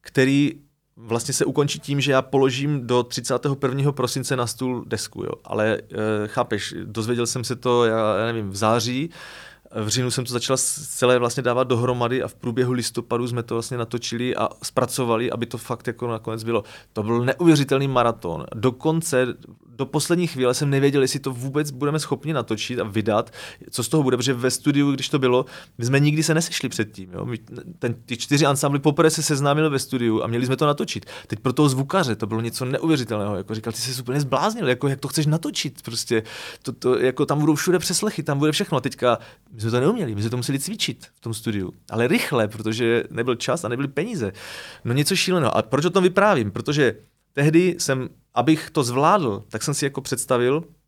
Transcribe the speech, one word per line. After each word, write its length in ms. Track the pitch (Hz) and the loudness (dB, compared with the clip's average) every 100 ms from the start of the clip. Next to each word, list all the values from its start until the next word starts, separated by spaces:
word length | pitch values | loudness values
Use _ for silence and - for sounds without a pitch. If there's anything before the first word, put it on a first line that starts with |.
který 520 | - - 131 139 143 - _ _ _ _ | -4 2 4 4 2 -2 _ _ _ _
vlastně 380 | 110 117 113 | -4 -4 -2
se 100 | 131 | -2
ukončí 340 | - 135 143 - | 0 2 0 -2
tím, 200 | - 143 | -4 -2
že 120 | 131 | 2
já 100 | 131 | 2
položím 640 | 131 139 139 127 143 147 120 | 2 2 2 2 -2 -2 0
do 160 | 123 | 0
třicátého 540 | 120 - 123 123 143 139 | 0 -4 -4 -2 -2 -2
prvního 360 | 135 131 143 | -2 0 -2
prosince 440 | 139 123 - 127 131 | 0 -2 -2 -4 -2
na 100 | 117 | -2
stůl 380 | - 127 123 - | -2 -4 -4 -4
desku, 360 | 110 - - | -6 -6 -8
jo. 100 | 95 - | -8 -8
Ale, 340 | - - 107 110 - | -6 0 0 0 -4
eh, 40 | 98 107 107 104 | -4 -2 -2 -2
chápeš, 480 | - 120 107 - - | -4 -2 -2 -4 -10
dozvěděl 420 | 98 104 110 120 117 | -8 -6 -2 -2 -2
jsem 180 | 127 | -2
se 120 | 117 123 | -4 -4
to, 280 | 127 120 | 2 4
já, 320 | 117 113 107 98 | 4 2 2 0
já 100 | 113 | 0
nevím, 240 | 117 104 | -2 -6
v 60 | 98 | -2
září, 540 | 110 117 113 127 165 - - - - - - 110 | 2 2 0 -4 -6 -8 -18 -18 -20 -20 -14 -6
v 40 | 107 | -4
říjnu 220 | 117 127 | -2 -2
jsem 140 | 120 | -2
to 80 | 120 | -4
začal 240 | 120 - 135 | -4 -2 0
s-, 320 | - - 151 - | 0 -4 -8 0
celé 220 | 123 127 | 4 4
vlastně 240 | 120 123 | 2 0
dávat 220 | 123 123 127 | 0 0 2
dohromady 540 | 120 123 123 120 127 | 2 2 0 0 0
a 60 | - | -4
v 60 | |
průběhu 380 | - 123 117 123 | -6 -6 0 0
listopadu 560 | 123 113 - 113 117 123 | 0 -2 -6 -2 -2 -2
jsme 140 | 120 | -4
to 120 | 117 | -4
vlastně 220 | 117 113 123 | -4 -4 -6
natočili 600 | 117 117 - 117 123 - | -4 -6 -6 -4 -2 -2
a 120 | - - | -2 -4
zpracovali, 680 | - - 123 - 123 113 123 | -4 -2 -2 -2 0 0 0
aby 160 | - 117 | -4 -6
to 120 | 120 | -8
fakt 280 | - 117 - | -8 -6 -6
jako 200 | 113 123 | -6 -6
nakonec 380 | 113 113 113 | -6 -6 -8
bylo. 200 | 110 113 - - - | -2 -2 -4 -18 -10
To 100 | - | -6
byl 220 | 107 117 | 0 0
neuvěřitelný 640 | 120 131 170 151 139 135 139 | 0 4 6 6 4 2 2
maraton. 580 | 127 117 113 87 80 67 | 2 2 0 -6 -6 -8
Dokonce 720 | 113 117 120 156 160 160 127 127 - - 113 _ | -2 -2 0 0 0 2 2 2 -2 -14 -20 _
do 180 | 117 135 | -8 -2
poslední 400 | 156 - 175 175 | -2 2 0 0
chvíle 280 | 131 127 | 2 2
jsem 160 | 127 143 | 2 2
nevěděl, 320 | 139 139 139 | 4 4 4
jestli 180 | 135 143 | 2 0
to 120 | 135 | -4
vůbec 380 | 123 135 139 151 | -4 -4 -2 -2
budeme 280 | 127 143 151 | -2 -2 -2
schopni 340 | 147 135 151 | -2 -4 -2
natočit 460 | 151 - 110 - 127 | -4 -2 -4 -4 -4
a 40 | |
vydat, 460 | 104 104 107 104 117 - - - - | -2 0 2 2 0 -8 -18 -18 -12
co 120 | - | -6
z 40 | 117 | 0
toho 140 | 160 | 2
bude, 140 | 131 127 | 4 2
protože 160 | 123 | 0
ve 180 | 127 127 | 0 0
studiu, 420 | 127 - 143 143 | 0 0 2 2
když 160 | 135 131 | 0 -2
to 100 | 147 | 0
bylo, 260 | 131 123 127 - - - | 4 4 2 -8 -20 -6
my 60 | |
jsme 160 | 117 139 | 0 4
nikdy 220 | 147 151 | 4 2
se 120 | 156 | 2
nesešli 340 | 160 165 - 131 | 2 0 -4 -6
předtím, 420 | - 107 - 92 | -4 -6 -6 -12
jo. 120 | 92 | -8
My, 140 | 107 117 - - - 170 | -6 -8 -10 -16 -16 -6
ten, 160 | 123 113 - | -6 -6 -6
ty 100 | 151 | -6
čtyři 300 | - 139 147 | 2 4 4
ansámbly 340 | 139 147 143 | 4 2 2
poprvé 300 | 147 151 160 | 2 6 4
se 120 | 156 | 4
seznámili 480 | 147 143 143 147 156 | 0 2 2 4 2
ve 80 | 139 | 0
studiu 440 | - 131 120 110 | -2 0 2 2
a 40 | - | 0
měli 200 | 117 127 | 0 0
jsme 100 | 131 | 2
to 100 | 151 | 2
natočit. 400 | 143 - - - - - | 2 -2 -6 -10 -18 -10
Teď 140 | 107 | -4
pro 120 | 131 | -2
toho 160 | 127 147 | 4 4
zvukaře 480 | 131 139 190 147 107 | 4 0 0 0 -2
to 100 | 107 | -2
bylo 140 | 110 | -2
něco 240 | 117 113 | -4 -4
neuvěřitelného, 720 | 127 139 165 156 113 107 104 98 | -4 -2 2 0 0 -2 -2 -4
jako 180 | 98 | -6
říkal: 180 | 110 113 | -6 -6
„Ty 60 | 110 | -6
jsi 240 | 120 127 | -6 -8
úplně 180 | 120 139 | -4 -2
zbláznil, 480 | 139 131 180 233 160 | 0 0 0 0 0
jako 200 | 123 139 | 0 0
jak 120 | 135 | -2
to 80 | 147 | -2
chceš 180 | - 151 | 0 2
natočit, 560 | 156 294 190 151 120 | 0 -2 -6 -6 -8
prostě, 400 | - 117 - 117 110 - - - | -10 -8 0 0 0 -12 -14 -12
to, 100 | - | -12
to, 260 | 120 123 120 | -2 2 4
jako 280 | 123 131 147 | 2 2 0
tam 140 | 147 | 2
budou 140 | 147 | 2
všude 240 | 151 - 180 | 2 2 0
přeslechy, 440 | 170 180 214 - | 0 -2 -2 -4
tam 160 | 151 139 | -4 0
bude 140 | 151 | 2
všechno.“ 260 | 151 202 139 | 0 0 0
A 20 | |
teďka 380 | 127 - 123 117 - - _ | -2 0 0 0 -2 -20 _
my 80 | 117 | -6
jsme 100 | 110 | -2
to 100 | 120 | 2
neuměli, 340 | 135 240 151 | 2 0 -2
my 60 | 104 | -2
jsme 100 | 110 | -2
to 60 | 123 | -2
museli 220 | 120 135 | -2 -4
cvičit 480 | 139 214 - - - | -4 -6 -6 -6 -14
v 60 | _ | _
tom 140 | 117 | -10
studiu, 380 | 110 - 104 95 - - | -6 -4 -4 -4 -8 -8
ale 180 | 110 120 | 0 2
rychle, 400 | 233 - 135 107 | 2 2 0 0
protože 560 | 107 110 110 117 117 - | -2 -4 0 2 2 0
nebyl 240 | 110 120 | -4 -2
čas 300 | 120 - 123 | -2 -2 -2
a 40 | 110 | -2
nebyly 200 | 120 139 | -4 -4
peníze. 440 | 139 196 208 104 - - - - - | -4 -4 -4 -4 -6 -16 -16 -16 -10
No 80 | 117 | -2
něco 240 | 127 147 165 | 0 0 0
šíleného. 400 | - 180 127 - | 2 2 2 2
A 60 | |
proč 220 | - 135 | 0 2
o 60 | 170 | 2
tom 120 | 190 | 4
vyprávím? 480 | 185 185 208 175 104 | 4 4 4 4 0
Protože 440 | 95 117 147 127 - _ _ _ | -4 -2 2 2 0 _ _ _
tehdy 440 | - 147 160 180 170 | 2 4 6 4 0
jsem, 300 | - 135 127 - _ | -2 -2 -4 -12 _
abych 360 | - 123 156 - | 0 2 2 0
to 120 | - | -2
zvládl, 600 | 123 123 151 202 147 101 - | 0 2 4 4 2 -4 -6
tak 140 | 107 | -6
jsem 120 | - | -4
si 100 | 143 | -2
jako 160 | 139 135 | -2 -4
představil 640 | 131 127 - 123 123 147 170 - | -6 -6 0 2 2 0 -4 -20